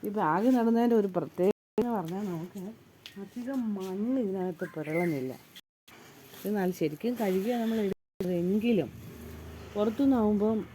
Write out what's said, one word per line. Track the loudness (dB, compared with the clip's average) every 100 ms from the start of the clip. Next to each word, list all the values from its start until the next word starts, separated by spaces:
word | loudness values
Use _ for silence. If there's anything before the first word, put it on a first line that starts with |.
ഈ | -4 -2
ബാഗ് | 2 4 4 4
നടുന്നതിൻ്റെ | 4 4 6 4
ഒരു | 4 0
പ്രത്യേകത | -4 2 2 2 _ -2
എന്ന് | 0 -2
പറഞ്ഞാൽ | -4 -6 -4
നമുക്ക് | -6 -8 -10 -12 -14 -20 -20 -20 -14
അധികം | -14 -10 -6 -2 -2 -2
മണ്ണ് | -4 -4 0 0
ഇതിനകത്ത് | 0 -2 -4 -4 -8
പുരളുന്നില്ല. | -6 -2 0 0 0 -4 -8 -16 -20 _ _ _ -20 -20 -20 -20 -10
ഇത് | -4 0
നല്ല | 0 0
ശരിക്കും | -2 -2 -4 -2
കഴുകിയാണ് | 0 0 0 -2
നമ്മൾ | 0 0 -2
എടുക്കുന്നതെങ്കിലും | -4 _ _ -2 0 2 2 2 2 0 -6 -16 -16 -16 -14 -16 -16 -10
പുറത്തുനിന്നാവുമ്പം | 0 0 4 4 6 4 4 2 2 -2